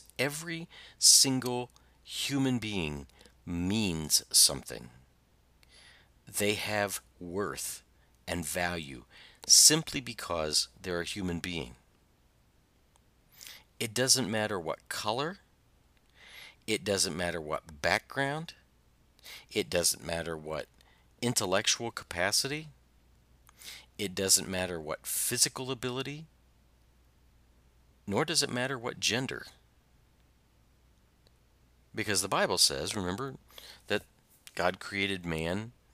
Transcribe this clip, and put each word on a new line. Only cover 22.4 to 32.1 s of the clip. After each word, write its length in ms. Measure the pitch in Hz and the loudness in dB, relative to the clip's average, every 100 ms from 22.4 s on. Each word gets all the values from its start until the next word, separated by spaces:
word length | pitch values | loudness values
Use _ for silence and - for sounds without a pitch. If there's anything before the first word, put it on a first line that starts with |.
| 135 151 156 - _ _ _ _ _ - - - - - - - | 0 -4 -10 -18 _ _ _ _ _ -20 -20 -20 -18 -18 -16 -8
it 160 | 98 | -6
doesn't 340 | 92 95 - - | -2 4 4 2
matter 320 | 92 90 85 | -2 -2 -4
what 280 | 76 - - | -6 -8 -4
physical 640 | - - 123 - - 131 | -4 0 2 0 0 -6
ability, 540 | 127 127 127 135 147 160 _ _ _ _ _ _ _ _ _ _ _ _ _ _ _ _ _ - | -6 -4 -6 -6 -10 -14 _ _ _ _ _ _ _ _ _ _ _ _ _ _ _ _ _ -4
nor 200 | 101 160 | -2 0
does 180 | 151 | 0
it 80 | 143 | 0
matter 260 | 123 127 131 | 0 -4 -4
what 220 | 120 - | -6 -4
gender. 480 | - 110 131 62 - - _ _ _ _ _ _ _ _ _ _ _ _ _ _ _ _ - _ _ _ _ _ _ | 0 0 -2 -6 -12 -20 _ _ _ _ _ _ _ _ _ _ _ _ _ _ _ _ -20 _ _ _ _ _ _
Because 280 | 110 107 | -6 0